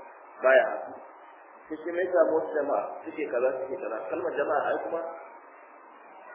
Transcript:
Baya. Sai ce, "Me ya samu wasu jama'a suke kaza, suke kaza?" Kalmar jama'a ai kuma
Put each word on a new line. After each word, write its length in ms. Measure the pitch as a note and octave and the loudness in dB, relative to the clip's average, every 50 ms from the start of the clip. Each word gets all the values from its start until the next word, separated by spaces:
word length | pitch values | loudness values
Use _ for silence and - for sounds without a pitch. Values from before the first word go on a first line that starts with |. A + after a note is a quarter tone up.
| - - - - - - - | -18 -18 -20 -20 -20 -20 -10
Baya. 300 | - - - A3 G#3+ - - - - - - - - - - - - - - - - - - - - - | 2 6 8 8 8 8 6 0 -6 -8 -10 -12 -14 -16 -18 -20 -20 -20 -20 -20 -20 -20 -20 -20 -20 -14
Sai 120 | - D#3 | -12 -12
ce, 140 | D3+ - F3 E3+ | -8 -6 -4 -2
"Me 100 | E3+ F#3 | 0 0
ya 80 | F3+ F3+ | 2 4
samu 220 | E3+ D#3+ D3+ D#3 | 6 6 6 4
wasu 160 | D#3 - - D#3 | 2 0 0 -2
jama'a 300 | D3+ C#3 C#3+ - - - - - - | -2 0 2 0 0 0 -4 -8 -10
suke 240 | - D#3+ D#3+ D#3 D3+ | -12 -10 -6 -6 -4
kaza, 220 | C3+ C3 A#2+ B2+ C3 C#3 | -2 0 2 2 2 2
suke 240 | - - - B2 | 0 -4 -6 -6
kaza?" 220 | - A2 G#2+ A2 G#2+ - | -6 -6 -6 -6 -6 -6
Kalmar 280 | - - D#3+ F3+ D#3+ - | -6 -6 -4 -4 -2 -2
jama'a 300 | C#3+ C#3+ - D3+ C#3+ - | -2 0 0 0 0 0
ai 160 | - C3+ D#3 | 0 -2 -2
kuma 220 | - - E3 E3 E3 - - - - - - - - - - - - - - - - - - - - - - - - - | -2 -4 -6 -6 -6 -8 -10 -12 -14 -16 -18 -20 -20 -20 -20 -20 -20 -20 -20 -20 -20 -20 -20 -20 -20 -20 -20 -20 -20 -20